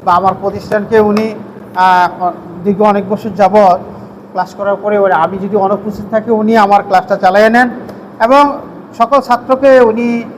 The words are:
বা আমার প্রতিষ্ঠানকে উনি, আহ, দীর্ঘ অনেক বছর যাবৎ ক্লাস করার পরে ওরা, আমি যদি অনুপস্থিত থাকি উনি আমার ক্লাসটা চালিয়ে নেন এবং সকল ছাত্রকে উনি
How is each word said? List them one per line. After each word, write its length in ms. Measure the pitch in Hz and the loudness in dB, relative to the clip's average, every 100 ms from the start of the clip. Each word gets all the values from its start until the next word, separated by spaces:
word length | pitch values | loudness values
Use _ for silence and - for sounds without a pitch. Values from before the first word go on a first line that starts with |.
বা 80 | 185 | 0
আমার 220 | 180 190 190 | 0 0 -2
প্রতিষ্ঠানকে 600 | 196 202 - 214 202 226 | -6 -6 -6 -6 0 0
উনি, 340 | 214 208 220 214 - - - 180 | 2 0 -2 -8 -16 -18 -10 0
আহ, 540 | 185 180 175 175 175 - - 180 | 2 4 0 -2 -6 -6 -16 -6
দীর্ঘ 180 | 185 196 | -4 2
অনেক 260 | 208 202 190 | 2 0 -2
বছর 220 | 208 220 | -6 -6
যাবৎ 500 | 180 190 214 196 185 - - - - - | 0 2 4 4 2 -4 -18 -20 -20 -10
ক্লাস 220 | 185 175 | -8 -8
করার 220 | - 202 196 | -6 -4 -4
পরে 220 | 208 208 | -2 0
ওরা, 180 | 196 170 | 2 2
আমি 220 | 165 190 | 0 -4
যদি 180 | 196 208 | -4 -2
অনুপস্থিত 480 | 196 202 220 - - | 0 -2 -6 -10 -4
থাকি 200 | 220 226 | -4 0
উনি 260 | 220 214 226 | 0 2 2
আমার 260 | 202 202 | 4 2
ক্লাসটা 340 | 180 185 - 196 | 2 -2 0 0
চালিয়ে 340 | 185 196 220 | 2 4 4
নেন 180 | 240 247 - - - - - | 4 0 -2 -14 -18 -20 -4
এবং 380 | 226 277 285 285 - - - - | 2 4 2 -2 -12 -20 -20 -4
সকল 220 | 233 277 | 0 0
ছাত্রকে 600 | 247 240 247 262 269 262 | 0 -2 0 2 4 6
উনি 420 | 233 220 240 233 226 | 4 2 -2 -4 -6